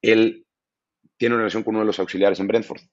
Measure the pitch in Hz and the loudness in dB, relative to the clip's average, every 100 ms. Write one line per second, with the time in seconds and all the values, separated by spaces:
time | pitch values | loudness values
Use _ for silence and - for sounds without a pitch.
0 | 110 110 113 - _ _ _ _ _ _ | 4 4 2 0 _ _ _ _ _ _
1 | _ _ 117 120 107 110 110 110 107 98 | _ _ -2 0 -2 -4 -4 -2 -2 -2
2 | 92 92 101 95 98 113 104 - _ | -4 0 0 0 0 -2 -2 -16 _